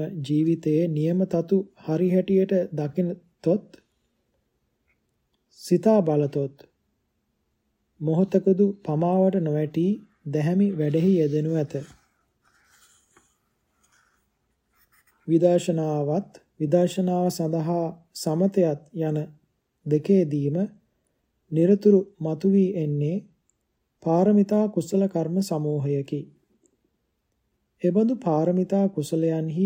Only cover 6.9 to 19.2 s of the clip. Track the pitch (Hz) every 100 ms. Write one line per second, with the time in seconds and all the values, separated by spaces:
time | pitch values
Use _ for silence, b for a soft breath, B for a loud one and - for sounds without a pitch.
6.9 | _ _ _ _ _ _ _ _ _ _
7.9 | - 156 160 190 196 196 190 202 - -
8.9 | 151 170 185 190 190 156 151 151 160 180
9.9 | 214 - _ 147 151 151 185 202 170 151
10.9 | 156 185 180 151 151 156 160 147 139 139
11.9 | - _ _ _ _ _ _ _ _ _
12.9 | _ _ _ _ _ _ _ _ _ _
13.9 | _ _ _ _ _ _ _ _ _ _
14.9 | _ _ _ - 165 175 175 175 160 156
15.9 | 151 147 165 196 - _ - 151 175 175
16.9 | 190 180 180 180 175 160 165 156 170 165
17.9 | - _ - 165 165 190 196 165 147 -
18.9 | 170 156 151